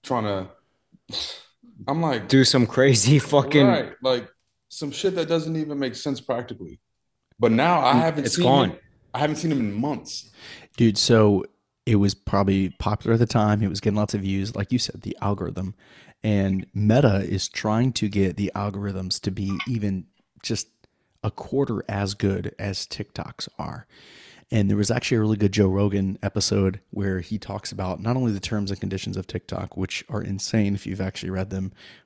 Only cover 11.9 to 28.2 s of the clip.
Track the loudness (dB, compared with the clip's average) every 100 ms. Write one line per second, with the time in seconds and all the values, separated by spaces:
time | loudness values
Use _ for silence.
11.9 | 4 4 0 -2 0 2 2 0 -2 -4
12.9 | -2 0 2 2 2 2 2 0 -2 -2
13.9 | 0 -2 -2 -2 -2 -4 -6 -2 -2 -4
14.9 | -8 -12 -6 -4 -4 -6 -8 -10 -10 _
15.9 | -20 -20 _ -2 0 0 -2 -4 0 4
16.9 | 6 4 2 0 -4 -6 -6 -2 0 0
17.9 | 0 -2 0 0 0 -4 -4 -6 -6 -6
18.9 | -6 -6 -6 -6 -4 -4 -4 -4 -2 -2
19.9 | -4 -6 _ _ _ -6 -6 -6 _ _
20.9 | _ _ _ -8 -8 -6 -2 -2 -4 -4
21.9 | -4 -4 -2 -2 -2 -6 -8 -8 -8 -10
22.9 | -10 -12 -10 -12 -12 -14 -10 -12 -12 -18
23.9 | _ -20 -20 -20 -20 -4 0 2 2 2
24.9 | 0 0 0 2 2 2 4 2 4 2
25.9 | 0 -2 -2 -4 -2 0 2 0 -2 _
26.9 | -4 -2 -2 -4 -8 -8 -10 -10 -8 -6
27.9 | -4 -2 -2